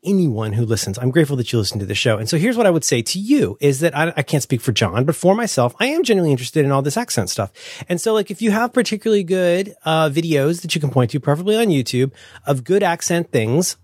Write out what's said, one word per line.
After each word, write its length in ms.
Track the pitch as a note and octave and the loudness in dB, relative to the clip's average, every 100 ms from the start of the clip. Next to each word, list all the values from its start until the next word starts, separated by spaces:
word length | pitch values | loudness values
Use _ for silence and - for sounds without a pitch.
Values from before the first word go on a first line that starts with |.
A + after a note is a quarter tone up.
anyone 500 | F3+ G3 D#3 A2 G#2+ | -2 2 2 0 -2
who 100 | G#2+ A2+ | -2 0
listens. 320 | G#2+ G2 A#2+ | -2 -4 -4
I'm 140 | B2+ | 0
grateful 240 | D#3 C#3+ C3 | 2 2 0
that 160 | A#2 | -2
you 80 | A#2 | -2
listen 180 | G2 G2+ | -2 -4
to 80 | G2 | -6
the 80 | |
show. 240 | G2+ A#2+ G#2+ | -2 0 0
And 100 | A2 | -2
so 80 | E3 | 0
here's 180 | A3+ A#3 | 0 2
what 100 | G3+ | 2
I 40 | |
would 120 | E3 | 2
say 200 | - A#2+ | 0 0
to 180 | - F3+ | -2 -4
you 360 | G#3+ C#4+ G2+ - | 0 2 2 0
is 180 | C#3+ C3+ | 0 2
that 180 | E3 C#3+ | 0 0
I, 160 | E3 D#3 | 0 -2
I 60 | |
can't 180 | - D3 | -2 -2
speak 180 | - A#2+ | 0 -2
for 120 | - | -2
John, 320 | G#2 F#2 A2 | 0 0 0
but 100 | C#3+ | 0
for 220 | - F3+ G#3+ | 2 2 2
myself, 360 | A3+ - A#2+ - | 0 0 0 0
I 80 | B3 | -2
am 160 | E4 | 0
genuinely 300 | B3+ G3 D#3+ | 2 2 2
interested 320 | B2+ B2 D#3 | 0 0 0
in 80 | C#3 | 2
all 100 | C#3 | 0
this 140 | C#3+ A3 | 0 -4
accent 340 | A#3+ A#2+ F#2+ | -4 0 0
stuff. 220 | - G2 - - - - | 0 -4 -8 -18 -14 -6
And 120 | F3 | -4
so, 120 | A3+ | 0
like, 200 | A3 G3 | 0 -2
if 100 | G3+ | -2
you 80 | A3 | 0
have 220 | G#3+ A#3+ | 2 2
particularly 500 | B3+ - G#3+ A3+ G#3 | 0 0 -2 0 0
good, 540 | F3 F#3 F3 F3+ G3 - | 0 0 2 0 -2 -6
uh, 260 | D#3 D#3+ D#3 | -2 0 2
videos 520 | D3 E3 D3 D3 E3+ | 0 0 2 2 -2
that 120 | E3 | -4
you 60 | D#3+ | -2
can 100 | C#3+ | 0
point 220 | B2+ A#2+ | 2 0
to, 80 | C#3+ | 0
preferably 340 | D3 D3 F#3+ | -2 0 0
on 140 | A3 A3+ | 0 2
YouTube, 420 | C#3 A2 B2 C3+ - - - | 2 0 -2 -2 -4 -20 -8
of 200 | - C3+ | -4 -2
good 180 | A#2+ G3 | 0 0
accent 480 | F3+ E3+ - E3+ E3 | 0 -2 -2 -2 0
things, 460 | B2+ A2 D3 F#3 - | -2 0 0 -2 -2